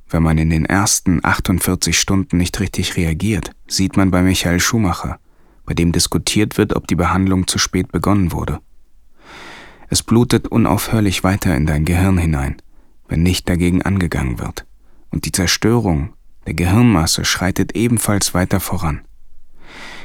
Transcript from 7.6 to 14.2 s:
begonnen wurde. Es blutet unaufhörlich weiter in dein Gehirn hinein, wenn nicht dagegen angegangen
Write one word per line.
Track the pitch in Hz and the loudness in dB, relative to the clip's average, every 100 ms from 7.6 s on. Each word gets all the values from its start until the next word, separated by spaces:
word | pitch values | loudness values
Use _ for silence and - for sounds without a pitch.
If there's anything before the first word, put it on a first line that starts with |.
| - 92 87 | -2 -2 -2
begonnen | 87 90 101 87 | -2 2 2 2
wurde. | 76 78 73 - - - - - - - - - - - - - | -2 -4 -6 -10 -20 -20 -20 -20 -20 -20 -20 -20 -20 -20 -20 -6
Es | - | -6
blutet | - 110 123 113 - | 2 2 4 2 2
unaufhörlich | 117 107 101 - 113 101 - | 0 2 0 0 0 0 0
weiter | 92 98 98 71 | 0 0 0 0
in | 78 | 2
dein | 76 78 | 0 2
Gehirn | 87 95 92 | 2 2 2
hinein, | 82 73 67 71 - - - - - | 2 0 -2 -6 -14 -20 -20 -20 -6
wenn | 76 | 0
nicht | 87 90 - | 0 0 -2
dagegen | 87 87 90 | 0 2 2
angegangen | - 98 87 73 | 0 0 0 -2